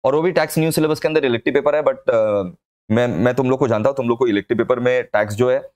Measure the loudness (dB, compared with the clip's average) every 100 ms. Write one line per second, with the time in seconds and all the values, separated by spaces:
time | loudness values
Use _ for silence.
0 | 0 0 0 -2 -2 -2 -2 0 -2 -2
1 | -2 0 0 -2 0 0 0 0 -2 -2
2 | -2 0 0 -2 -4 -12 _ _ -2 0
3 | 0 0 0 0 2 2 2 2 0 -2
4 | -4 0 0 0 -2 -2 0 0 2 0
5 | -2 -2 -2 0 0 0 -4